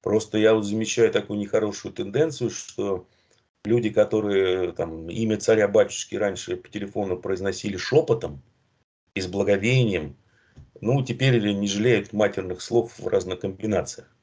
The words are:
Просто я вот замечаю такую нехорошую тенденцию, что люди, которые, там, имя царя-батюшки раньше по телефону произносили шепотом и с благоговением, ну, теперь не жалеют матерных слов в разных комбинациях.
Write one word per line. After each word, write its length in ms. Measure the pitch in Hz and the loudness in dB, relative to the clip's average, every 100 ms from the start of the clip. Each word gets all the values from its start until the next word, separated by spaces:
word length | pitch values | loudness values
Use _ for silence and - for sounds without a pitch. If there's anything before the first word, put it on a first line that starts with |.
Просто 360 | 92 107 - 107 | 2 0 0 2
я 160 | 107 | 4
вот 100 | 110 | 4
замечаю 480 | 101 107 107 - 113 | 2 -4 -2 2 2
такую 260 | 110 - 104 | 2 -2 -6
нехорошую 520 | 101 - 104 101 107 | -2 0 -2 -6 -12
тенденцию, 560 | 104 104 113 160 135 120 | -8 -4 0 0 0 -6
что 560 | - - - 101 92 - _ _ _ _ _ | -6 -12 -6 -4 -4 -6 _ _ _ _ _
люди, 260 | 104 120 110 | 0 0 2
которые, 800 | 104 107 107 104 98 95 92 87 | 2 2 2 2 2 2 2 -2
там, 380 | 87 85 80 82 | -4 -6 -6 -10
имя 280 | 92 113 107 | -4 0 0
царя-батюшки 800 | - 110 101 107 101 - - 101 | 4 4 6 4 4 0 -8 -2
раньше 400 | 101 95 - 90 | -2 -4 -6 -8
по 100 | - | -8
телефону 480 | 107 101 107 98 90 | -10 -6 -4 -4 -4
произносили 580 | 98 95 98 92 107 98 | -4 -2 -2 -4 -6 -6
шепотом 640 | - 143 156 117 82 71 _ _ _ _ _ _ _ | 0 2 2 -2 -2 -12 _ _ _ _ _ _ _
и 60 | - | -8
с 40 | 92 | -6
благоговением, 880 | 98 101 101 107 131 117 92 76 67 _ _ _ - - - | -2 2 2 4 4 2 0 -4 -14 _ _ _ -20 -20 -8
ну, 220 | 104 139 | -2 0
теперь 360 | 123 123 135 120 104 | 0 0 2 4 2
не 140 | 101 101 | 0 -2
жалеют 440 | 101 117 110 98 | 0 4 2 0
матерных 480 | 104 101 98 95 90 | 0 0 0 -8 -8
слов 360 | - 117 113 - | 0 0 0 -8
в 80 | 98 | -2
разных 320 | 98 92 92 | -2 -2 -6
комбинациях. 680 | 101 95 107 95 - - - _ | -6 -6 -2 -2 -2 -12 -20 _